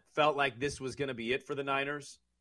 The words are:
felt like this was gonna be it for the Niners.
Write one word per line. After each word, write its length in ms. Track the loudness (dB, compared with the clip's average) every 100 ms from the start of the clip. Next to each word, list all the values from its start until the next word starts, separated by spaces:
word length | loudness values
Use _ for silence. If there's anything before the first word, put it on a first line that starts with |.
| _
felt 220 | 4 4 4
like 220 | 2 0
this 220 | -4 -4
was 160 | -6 -4
gonna 180 | -4
be 180 | -2 -2
it 120 | -2
for 100 | -2
the 80 | -4
Niners. 560 | 0 0 0 -4 -10 -18 _ _